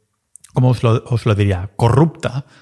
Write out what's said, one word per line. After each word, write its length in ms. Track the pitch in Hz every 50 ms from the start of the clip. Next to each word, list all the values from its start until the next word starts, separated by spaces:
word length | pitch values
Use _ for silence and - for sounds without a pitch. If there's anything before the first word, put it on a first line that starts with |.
| _ _ _ _ _ _ - _ - _ -
¿cómo 160 | 131 123 127
os 120 | 120 -
lo, 220 | 123 117 113 131 -
os 220 | - 120 110 -
lo 80 | 117 104
diría? 360 | 98 104 101 92 90 95 - -
Corrupta, 680 | - 117 113 110 135 165 156 - - - - 120 139 - _ _ _